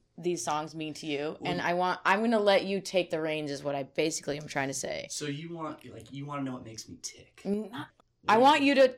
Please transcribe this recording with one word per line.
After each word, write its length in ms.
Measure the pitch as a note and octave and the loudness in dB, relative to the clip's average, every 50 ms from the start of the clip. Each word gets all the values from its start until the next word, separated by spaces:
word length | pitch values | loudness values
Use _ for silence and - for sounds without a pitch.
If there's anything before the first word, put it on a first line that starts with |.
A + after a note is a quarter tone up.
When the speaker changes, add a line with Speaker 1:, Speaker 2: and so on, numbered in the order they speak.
| _ _ _ - | _ _ _ -6
Speaker 1:
these 260 | E3 F3+ F3 E3 - | -2 -2 -2 -2 -2
songs 300 | D#3+ D3+ D3+ D#3 D#3 D3+ | -2 -2 -2 -4 -6 -8
mean 180 | D#3+ D#3 D#3 | -8 -8 -8
to 140 | D3 - D#3+ | -10 -10 -6
you, 320 | D#3 C#3+ C#3 D3 D#3 - - | -4 -4 -4 -4 -4 -6 -6
Speaker 2:
Well 100 | - F3+ | -4 -4
Speaker 1:
and 120 | F3+ F3 | -2 -2
I 100 | - E3+ | 0 0
want, 280 | F3 F3+ F3+ F3+ F3 - - | 0 0 0 0 -2 0 2
I'm 160 | F3 G3 G#3 | 2 2 4
gonna 180 | A3+ A#3 A3+ G#3+ | 4 4 4 4
let 260 | G#3 G3+ G3 F3 E3 | 6 6 4 4 4
you 160 | F#3+ G3 F#3+ | 2 -2 -4
take 260 | - - - F#3 E3+ E3+ | -4 0 0 0 0 0
the 120 | E3+ D#3+ | -2 -2
reins 280 | D#3+ D#3 D#3 D#3 D3+ C#3+ | -2 -2 -2 -4 -4 -4
is 120 | C#3+ C#3 C#3+ | -6 -6 -4
what 100 | C#3+ C#3+ | -4 -4
I 100 | C#3 C3+ | -4 -6
basically 520 | C3+ _ - D#3 D#3+ D#3 - - - C#3 | -4 _ 0 0 0 -2 -4 -6 -6 -6
am 100 | D3+ D#3 | -6 -8
trying 220 | D3 - C#3+ C3+ C3+ | -6 -4 -2 -2 -2
to 60 | C3 | -4
say. 320 | - - - - - - - | -6 -6 -6 -6 -8 -8 -10
Speaker 2:
So 160 | - - D3 | -8 -8 -6
you 320 | D3 C#3+ D3 E3 E3+ E3+ | -6 -6 -8 -10 -10 -10
want, 220 | E3 D#3 D3+ D#3 - - B2 | -8 -8 -8 -10 -10 -14 -16
like, 220 | A2+ A#2 A#2 - | -16 -16 -16 -14
you 140 | C3+ C#3 C#3+ | -12 -12 -10
wanna 160 | C#3+ C#3+ C#3+ | -8 -6 -6
know 100 | C3+ C3 | -6 -6
what 140 | B2+ B2 A2 | -8 -10 -12
makes 200 | A2+ A2+ - - | -14 -14 -14 -14
me 120 | - B2+ - | -16 -16 -14
tick. 400 | - - - - - _ _ - - | -14 -14 -14 -16 -20 _ _ -8 -4
Speaker 1:
Not, 240 | F#3+ G3+ G#3 A3 - | -2 -2 -2 -2 -6
Speaker 2:
What 160 | A#3 C#4+ D4+ - _ _ _ _ _ _ _ - | -10 -12 -14 -14 _ _ _ _ _ _ _ 4
Speaker 1:
I 60 | G#3 | 6
Speaker 2:
do 40 | A#3 | 8
Speaker 1:
want 200 | B3+ C#4 D#4 D4 | 8 8 8 6
Speaker 2:
you 40 | C#4 C#4+ | 6 4
Speaker 1:
you 60 | C#4+ | 6
to, 180 | C4 C4 B3+ B3+ | 8 6 6 6